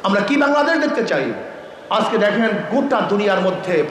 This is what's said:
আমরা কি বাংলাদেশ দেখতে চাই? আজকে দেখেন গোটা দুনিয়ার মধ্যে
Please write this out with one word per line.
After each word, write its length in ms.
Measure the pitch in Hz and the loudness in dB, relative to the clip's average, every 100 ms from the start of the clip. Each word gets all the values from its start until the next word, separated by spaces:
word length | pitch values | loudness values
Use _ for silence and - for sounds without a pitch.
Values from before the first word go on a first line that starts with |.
আমরা 180 | 196 202 | 2 0
কি 160 | 202 285 | 2 2
বাংলাদেশ 400 | 285 294 294 330 | 2 2 2 2
দেখতে 280 | 302 - 226 | 0 0 0
চাই? 280 | 151 123 107 - - - - - | 0 -2 -6 -10 -14 -16 -18 -4
আজকে 280 | 202 220 226 | -2 0 2
দেখেন 320 | 202 202 226 196 - | 2 2 0 0 -2
গোটা 300 | 247 - 233 | -2 0 0
দুনিয়ার 400 | 185 202 208 190 | 0 0 2 2
মধ্যে 420 | 185 180 - 170 147 | 0 -2 -2 0 0